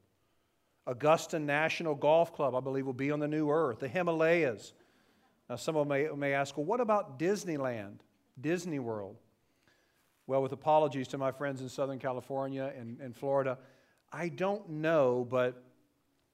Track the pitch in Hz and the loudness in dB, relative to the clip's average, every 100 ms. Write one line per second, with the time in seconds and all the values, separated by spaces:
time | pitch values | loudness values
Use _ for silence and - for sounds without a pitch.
0 | _ _ _ _ _ _ _ _ - 120 | _ _ _ _ _ _ _ _ -10 0
1 | 147 165 - 165 147 147 156 - 160 135 | 4 4 2 -4 0 0 0 0 -2 0
2 | 143 160 170 - 139 127 135 135 135 131 | 4 4 4 0 0 0 -2 -2 -4 -2
3 | 135 147 147 151 151 156 143 110 135 185 | -2 0 -2 0 2 2 2 -2 -4 -2
4 | 175 160 160 175 139 104 - - _ _ | 0 2 4 4 2 -2 -10 -20 _ _
5 | _ _ _ _ - 120 - 156 143 139 | _ _ _ _ -12 -6 -2 0 2 0
6 | 156 143 143 139 139 156 151 247 220 208 | 0 -2 0 0 -2 -4 -2 0 2 2
7 | 156 131 170 202 180 147 131 113 98 110 | 0 -2 0 0 -2 -4 -2 -4 -10 -16
8 | _ _ _ 127 147 180 180 139 117 107 | _ _ _ -8 -4 -2 -2 -4 -4 -6
9 | 98 110 _ _ _ _ _ _ _ _ | -8 -14 _ _ _ _ _ _ _ _
10 | _ _ - 135 131 135 156 156 151 135 | _ _ -2 0 0 0 4 6 6 0
11 | 127 139 135 - 143 131 127 - 135 131 | -4 -2 -2 -2 -4 -4 -8 -4 -4 -2
12 | 135 127 - 135 135 135 135 143 117 135 | -4 -6 -6 -6 -4 -4 -6 -8 -12 -12
13 | 131 117 139 139 131 127 - _ _ _ | -14 -6 0 2 2 -4 -10 _ _ _
14 | _ 143 170 143 190 208 185 151 160 160 | _ -8 -6 -2 -2 -2 -6 -2 4 6
15 | 127 123 120 127 127 127 - _ _ _ | 6 2 0 2 0 -2 -14 _ _ _
16 | _ _ _ | _ _ _